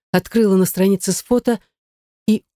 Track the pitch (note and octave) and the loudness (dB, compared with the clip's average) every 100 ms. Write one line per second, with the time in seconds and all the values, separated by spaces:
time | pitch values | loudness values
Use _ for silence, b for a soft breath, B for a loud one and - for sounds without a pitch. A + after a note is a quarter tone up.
0 | _ F3+ F3+ A3+ G#3+ F#3+ F#3 - F#3+ G3 | _ -4 -2 0 2 2 0 0 0 0
1 | - F3 - B3 - A3+ - _ _ _ | -2 -6 -2 -2 0 -4 -6 _ _ _
2 | _ _ - G#3+ - | _ _ -2 -2 -2